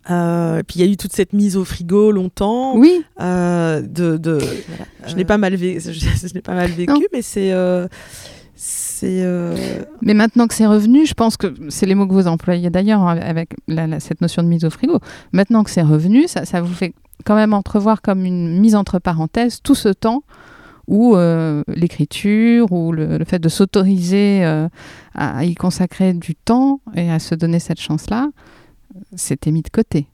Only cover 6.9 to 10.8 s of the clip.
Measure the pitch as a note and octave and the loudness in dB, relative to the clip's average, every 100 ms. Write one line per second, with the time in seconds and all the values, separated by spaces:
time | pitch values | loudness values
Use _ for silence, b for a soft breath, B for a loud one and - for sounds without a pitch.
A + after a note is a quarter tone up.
6.9 | D4 F#4 C4 - G#3 F#3+ F#3 F3+ F3+ F3 | 0 0 -4 -6 -4 -2 0 0 -2 -4
7.9 | B B B B B B - - - - | B B B B B B -16 -12 -10 -10
8.9 | - G3 F#3 F3+ F3+ E3+ E3+ - - - | -6 -4 -2 -2 -4 -4 -6 -6 -8 -12
9.9 | - - G#3 A3 A#3+ A#3 - A3 G#3+ | -4 0 2 4 2 0 2 4 4